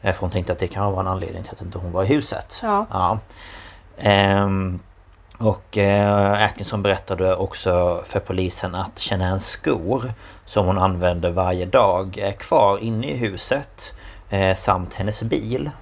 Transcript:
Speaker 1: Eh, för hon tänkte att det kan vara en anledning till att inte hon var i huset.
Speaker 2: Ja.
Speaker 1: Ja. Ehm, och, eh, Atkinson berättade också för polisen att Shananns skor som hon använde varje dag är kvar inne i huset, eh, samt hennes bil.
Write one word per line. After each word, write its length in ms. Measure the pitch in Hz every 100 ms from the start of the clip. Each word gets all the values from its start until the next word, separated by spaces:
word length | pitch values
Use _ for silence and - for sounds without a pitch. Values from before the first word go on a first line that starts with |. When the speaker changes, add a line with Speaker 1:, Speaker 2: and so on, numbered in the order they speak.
Speaker 1:
Eh, 100 | 101
för 60 | 90
hon 100 | 90
tänkte 220 | 92 90
att 60 | 90
det 80 | 92
kan 220 | 98 101
vara 80 | 95
en 60 | 92
anledning 360 | 92 90 92
till 100 | 95
att 100 | -
inte 160 | 90 90
hon 140 | 87
var 100 | 87
i 20 | 95
huset. 540 | 147 - - - -
Speaker 2:
Ja. 240 | 226 202 220
Speaker 1:
Ja. 280 | 95 90 107 - - - - - - - -
Ehm, 840 | 104 98 98 98 101 95 95 92 - - - _ - -
och, 400 | 110 101 - 107
eh, 680 | 98 101 104 101 101 101
Atkinson 380 | 104 - 98 107
berättade 540 | 98 95 - 90 92 90
också 680 | 95 - 95 90 87 87 -
för 140 | 98
polisen 540 | - 92 92 - 92
att 260 | 90 98 -
Shananns 460 | - 95 92 95 -
skor 640 | - 160 113 82 127 120 110 - -
som 220 | - 104 92
hon 120 | 95
använde 520 | 95 90 90 87 90
varje 360 | 87 90 92 90
dag 520 | 127 104 90 95 101
är 140 | 98
kvar 460 | 98 - 156 101 98
inne 280 | 113 110 135
i 100 | 139
huset, 760 | 113 95 - 139 143 - - - - - -
eh, 240 | 98 95
samt 400 | 95 - 92 87
hennes 280 | - 98 107
bil. 480 | 113 139 110 127 147 -